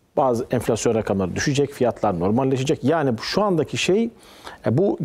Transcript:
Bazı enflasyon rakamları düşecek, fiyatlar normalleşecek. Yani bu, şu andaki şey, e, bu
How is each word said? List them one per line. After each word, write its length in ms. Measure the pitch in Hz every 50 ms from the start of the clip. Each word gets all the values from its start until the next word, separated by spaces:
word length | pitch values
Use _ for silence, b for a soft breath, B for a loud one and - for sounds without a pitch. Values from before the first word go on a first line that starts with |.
| _ _ - -
Bazı 280 | 143 131 120 110 - -
enflasyon 440 | - 117 - - 117 107 - 123 110
rakamları 400 | 113 104 - 104 95 95 87 92
düşecek, 360 | 92 - 156 135 139 143 -
fiyatlar 480 | - - 123 117 214 - - 104 - 82
normalleşecek. 640 | 87 98 110 131 135 135 135 127 131 147 151 - -
Yani 340 | 127 160 165 143 135 117 110
bu, 40 |
şu 220 | - - - 190 208
andaki 340 | 208 180 156 139 - - 117
şey, 320 | - - 180 220 233 233 - B B B B B B B B B -
e, 120 | 110 110 143
bu 200 | 196 208 - - 156